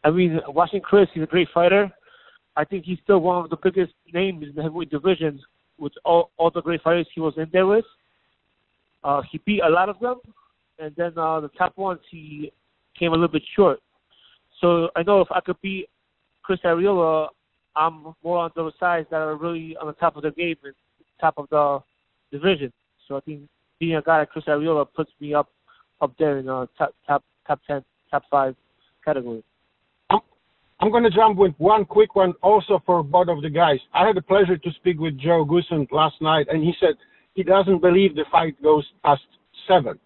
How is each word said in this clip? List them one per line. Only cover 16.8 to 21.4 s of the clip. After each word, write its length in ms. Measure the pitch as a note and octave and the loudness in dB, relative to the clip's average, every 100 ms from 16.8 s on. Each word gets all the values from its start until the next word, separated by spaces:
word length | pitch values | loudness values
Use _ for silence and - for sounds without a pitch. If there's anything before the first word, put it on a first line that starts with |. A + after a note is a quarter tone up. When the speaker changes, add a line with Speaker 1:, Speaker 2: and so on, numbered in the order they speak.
| G3 F#3+ D#3+ D#3 D#3 _ _ _ _ D3+ | 2 2 2 0 -4 _ _ _ _ -2
Speaker 1:
I'm 360 | D#3+ D#3+ D3+ D#3+ | -2 -4 -20 -14
more 160 | E3 F3 | -4 -4
on 120 | E3 E3 | -4 -6
those 180 | D#3+ _ | -10 _
sides 300 | F3+ E3+ D#3 | -2 -2 -4
that 60 | D#3+ | -6
are 180 | D#3 D3+ | -6 -6
really 420 | E3+ E3+ D#3+ D#3+ | -8 -8 -12 -12
on 100 | D3+ | -14
the 60 | |
top 240 | D3 E3+ D3+ | -4 -4 -4
of 60 | |
the 80 | D3+ | -10
game 240 | D3 F3 D#3+ C#3 | -6 -8 -8 -16
and 80 | _ _ _ _ _ | _ _ _ _ _
top 140 | D#3+ | -4
of 100 | - | -4